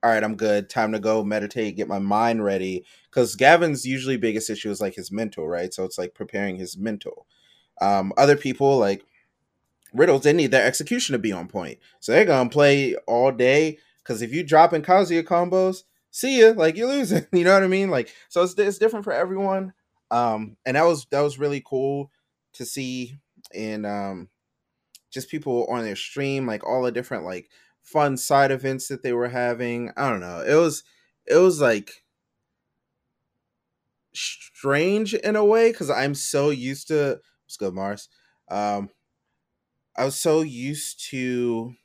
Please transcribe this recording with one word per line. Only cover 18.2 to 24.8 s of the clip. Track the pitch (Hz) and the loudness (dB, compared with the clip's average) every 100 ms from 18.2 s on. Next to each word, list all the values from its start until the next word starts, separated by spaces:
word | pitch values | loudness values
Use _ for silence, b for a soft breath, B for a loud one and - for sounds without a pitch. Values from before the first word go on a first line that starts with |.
| B | B
so | 175 | 0
it's, | 180 180 | 0 2
it's | 202 196 | -2 2
different | 220 220 208 | 0 0 -4
for | |
everyone. | 135 180 190 196 190 190 - _ _ _ | -2 -2 -2 -2 -2 -6 -14 _ _ _
Um, | 117 120 107 107 110 - | 0 0 -2 -6 -10 -4
and | 131 | 2
that | 170 | 2
was, | 160 127 | 2 -2
that | 139 | 0
was | 147 135 | 0 -2
really | 143 143 - | -4 -4 -6
cool | 135 135 143 139 _ _ _ _ | -4 -4 -4 -8 _ _ _ _
to | - 123 | -16 -12
see | - 131 127 120 143 _ _ _ | -10 -8 -8 -10 -14 _ _ _
in, | 92 110 107 104 | -10 -8 -6 -6
um, | 101 98 95 95 _ _ _ _ _ | -6 -8 -10 -14 _ _ _ _ _